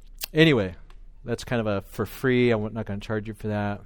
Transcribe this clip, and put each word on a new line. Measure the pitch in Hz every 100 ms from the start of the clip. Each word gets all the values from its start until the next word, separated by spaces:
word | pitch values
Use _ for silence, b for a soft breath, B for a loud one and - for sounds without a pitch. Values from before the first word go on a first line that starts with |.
| - - -
anyway, | 156 160 123 95 - - - - -
that's | 120 117
kind | - 120
of | 107
a | 98 -
for | - 104
free. | - 131 123 123
I'm | 113 107
not | 113 107
gonna | 101
charge | - 110 107
you |
for | 107 110
that. | 104 104 101